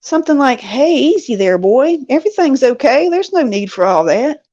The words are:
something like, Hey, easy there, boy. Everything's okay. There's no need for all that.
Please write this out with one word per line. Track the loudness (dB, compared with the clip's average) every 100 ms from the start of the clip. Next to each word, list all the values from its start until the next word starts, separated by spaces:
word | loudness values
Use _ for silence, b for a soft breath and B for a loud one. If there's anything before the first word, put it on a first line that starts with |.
something | -4 -4 0 0
like, | 0 -2
Hey, | -6 -2 0 2
easy | 2 0 -2 -2
there, | 0 2
boy. | 2 2 2 -2 -2
Everything's | -2 -2 -2 0 2
okay. | 0 0 0 2 2
There's | -2 -2
no | -2
need | -2 -2 -6
for | -2 0
all | 2 2
that. | 0 0 -4 _